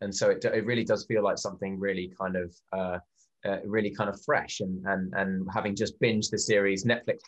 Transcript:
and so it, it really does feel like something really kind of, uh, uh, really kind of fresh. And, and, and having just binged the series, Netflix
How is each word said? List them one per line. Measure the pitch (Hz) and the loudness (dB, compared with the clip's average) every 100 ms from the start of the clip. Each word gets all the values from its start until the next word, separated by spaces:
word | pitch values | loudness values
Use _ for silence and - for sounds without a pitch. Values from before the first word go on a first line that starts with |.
and | 101 | -8
so | 95 104 | 2 2
it, | 95 | 4
it | 117 113 | 2 0
really | 107 120 | 2 0
does | 113 107 - | 2 0 0
feel | 110 | 2
like | 101 - | 2 0
something | 104 92 98 95 | -4 -6 -6 -2
really | 98 92 92 92 | -2 -2 -4 -4
kind | 95 92 | -4 -2
of, | 87 - _ | -4 -8 _
uh, | 95 92 90 - _ _ _ | -4 -2 -4 -8 _ _ _
uh, | 101 98 | -4 -4
really | 101 107 104 | -2 0 0
kind | 101 104 | 0 -2
of | 98 | -2
fresh. | - 135 - - | 0 0 0 -6
And, | 98 92 92 | -6 -4 -2
and, | 95 92 | -2 0
and | 95 98 95 95 | -2 -2 -2 -2
having | 101 107 98 | -2 -2 0
just | 107 - | -2 0
binged | 123 107 101 | 2 2 0
the | 104 | 0
series, | - 104 98 95 | 4 4 4 2
Netflix | 117 117 - - | 2 0 0 -4